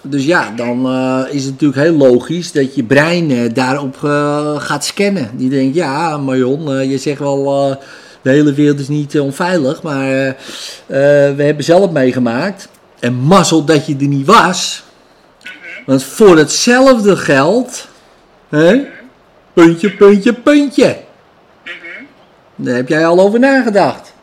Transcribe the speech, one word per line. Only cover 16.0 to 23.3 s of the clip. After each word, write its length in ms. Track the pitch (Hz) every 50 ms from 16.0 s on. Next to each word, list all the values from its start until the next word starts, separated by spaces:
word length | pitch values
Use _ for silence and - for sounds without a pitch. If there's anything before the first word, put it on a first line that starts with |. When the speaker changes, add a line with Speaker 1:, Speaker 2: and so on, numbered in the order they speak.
| -
Speaker 1:
voor 340 | - - - 220 196 170
hetzelfde 800 | 156 151 147 - - - 240 240 254 262 269 254 233 202 202 180
geld, 680 | 139 - 165 147 135 135 165 208 254 240 - - - - - _ _ _ _ _ _ _ _ _ _ _ _
hè, 320 | - 151 160 170 214 269 277 - - - - - _ _ _ _ _ _ _ _ _
puntje, 380 | 180 165 165 165 165 - 202
puntje, 420 | 190 - 202 202 208 196 190 240 233
puntje. 640 | - - 294 294 294 285 269 - - 233 170 - - - - _ _ _ _ _ _ _ _ _ _ _
Speaker 2:
Mhm. 380 | - - - - 170 - 208 262 - _ _ _ _ _ _ _ _ _
Speaker 1:
Daar 200 | - 139 131 123
heb 120 | 123 131
jij 180 | 139 165 156 165
al 120 | 165 175 180
over 200 | 190 202